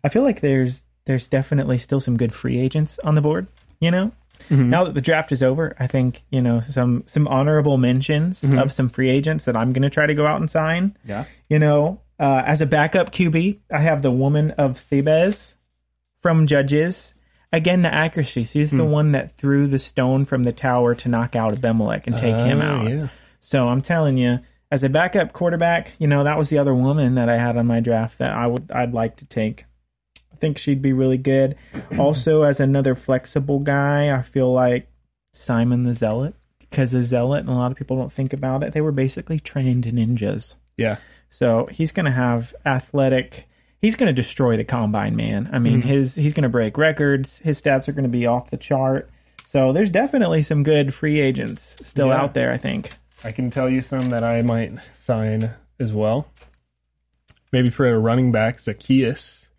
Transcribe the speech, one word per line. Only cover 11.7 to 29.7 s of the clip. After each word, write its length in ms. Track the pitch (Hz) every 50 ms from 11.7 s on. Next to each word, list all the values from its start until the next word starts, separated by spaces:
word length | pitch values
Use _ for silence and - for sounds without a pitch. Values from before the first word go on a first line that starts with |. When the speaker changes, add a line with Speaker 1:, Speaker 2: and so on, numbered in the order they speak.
| 147 147 147 160 190 - _ _ _ _
Speaker 1:
uh, 220 | 156 139 135 131 127
as 160 | - 147 147
a 60 | 160
backup 460 | 139 160 151 147 160 - 190 - -
Q 180 | - - 185 170
B, 300 | 151 165 170 202 202 - _ _
I 100 | 160 151
have 200 | 151 165 156 139
the 80 | 135 135
woman 400 | 123 127 135 139 147 151 151 156
of 280 | 151 - 147 135 127 -
Thebes 760 | - _ - 139 139 156 156 160 175 190 208 - - - _ _ _ _ _ _ _ _ _ _ _ _ _ _
from 260 | _ 175 165 160 156
Judges. 680 | 143 151 143 135 135 143 147 160 175 185 - - - _ _ _ _ _ _ _ _ -
Again, 300 | 165 160 175 180 185 175
the 100 | 160 -
accuracy. 500 | 151 156 165 - 170 143 - - 127 113
She's 280 | 113 - 147 147 151
the 120 | 147 131 -
Speaker 2:
Hmm. 60 | 156
Speaker 1:
one 220 | 151 147 151 151
that 260 | 143 135 131 - _
threw 300 | _ - 139 139 139 143
the 100 | 143 139
stone 480 | 131 - - - - 127 127 131 135 139
from 160 | - - 131
the 120 | 123 123 120
tower 420 | - - 131 123 123 123 120 120
to 120 | 117 - 123
knock 260 | 120 117 117 120 -
out 180 | 120 113 110 107
Abimelech 540 | 117 127 117 113 113 107 107 - 101 -
and 100 | - 117
take 180 | 113 120 117 110
him 240 | 113 117 123 139 -
Speaker 2:
Oh, 40 | -
Speaker 1:
out. 240 | 101 143 131 110 110
Speaker 2:
yeah. 180 | 127 151 151 131 - - _ _ _ _
Speaker 1:
So 260 | _ - - 139 123
I'm 140 | 120 123 135 135
telling 340 | - 175 165 156 147 131
you, 220 | 127 123 123 123 123 - _ _ _ _ _
as 120 | 147 139 135
a 60 | 135
backup 440 | 135 156 170 180 - - - 123 -
quarterback, 580 | - 175 175 170 165 170 170 170 165 165 - - _
you 80 | 160
know, 160 | 147 143 143 143
that 160 | 147 151 156
was 100 | 151 139
the 80 | 156
other 160 | 143 143 139 131
woman 400 | 123 127 135 143 156 143 123 127
that 140 | 127 120 120
I 80 | 120
had 200 | 117 120 120 117
on 100 | 120 117
my 120 | 120 117 117
draft 380 | 113 117 117 110 113 113 -
that 140 | _ 131 120
I 160 | 104 110 120
would, 240 | 120 120 123 - -
I'd 220 | - 123 123 120 120
like 240 | 113 113 113 -
to 80 | - 143
take. 400 | - - 120 107 110 - - - _